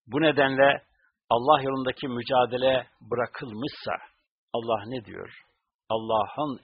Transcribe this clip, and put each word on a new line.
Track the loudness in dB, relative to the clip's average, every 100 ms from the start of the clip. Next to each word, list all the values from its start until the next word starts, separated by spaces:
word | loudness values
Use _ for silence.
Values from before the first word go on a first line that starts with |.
| -6
bu | 0
nedenle | 2 4 2 6 4 4 -4 _ _ _ -2
Allah | 0 4 4
yolundaki | 2 -4 -4 -6 -6
mücadele | -6 0 2 2 2 2 0 -2 _
bırakılmışsa, | -6 -4 -4 -6 -12 -10 -10 -10 -8 -8 -10 _ _ _ _
Allah | -6 -2 -2 -4
ne | -10 -10
diyor? | -14 -16 -18 _ _ _ _ -6
Allah'ın | -4 0 0 0 -4 -6 -6